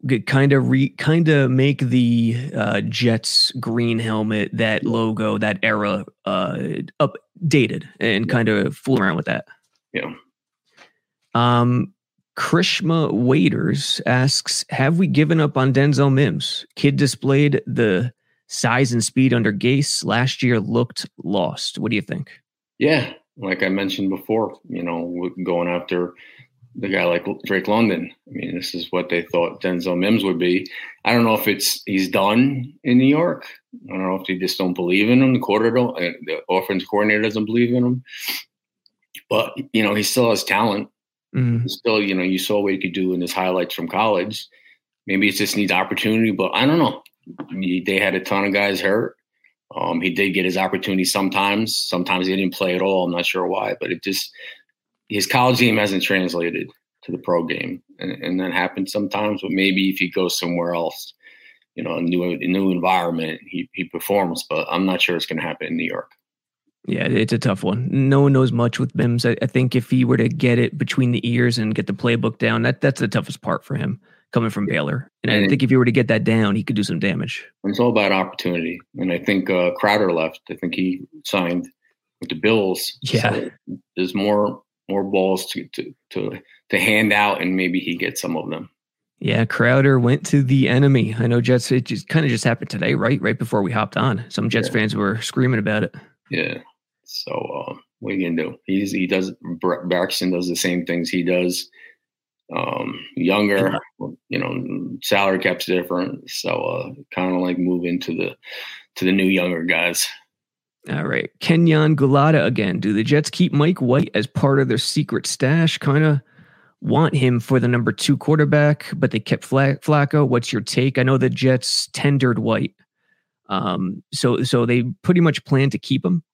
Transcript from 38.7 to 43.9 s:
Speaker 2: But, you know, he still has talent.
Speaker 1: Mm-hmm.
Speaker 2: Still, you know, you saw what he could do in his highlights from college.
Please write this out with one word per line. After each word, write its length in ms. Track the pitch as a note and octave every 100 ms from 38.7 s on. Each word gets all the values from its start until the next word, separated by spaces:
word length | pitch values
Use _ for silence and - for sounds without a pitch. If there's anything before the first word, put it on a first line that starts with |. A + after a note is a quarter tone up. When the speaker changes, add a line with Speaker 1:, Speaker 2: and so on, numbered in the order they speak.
| _ _ _ _ - -
Speaker 2:
But, 240 | G#2+ - - C#3
you 100 | A2
know, 120 | G#2+
he 80 | G#2
still 260 | G2+ B2+ A#2
has 140 | G#2
talent. 440 | - G2 A2+ G2+ - _ _ _ _
Speaker 1:
Mm-hmm. 320 | - B2 A#2 A#2+
Speaker 2:
Still, 340 | - A#2 A2
you 120 | G2+
know, 80 | F#2
you 160 | F#2 F#2
saw 220 | - G#2
what 120 | G2+
he 60 | F#2+
could 120 | F#2
do 200 | E2+ F#2
in 60 | F2+
his 120 | F2
highlights 420 | F#2+ F#2 F#2 F2
from 140 | -
college. 580 | E2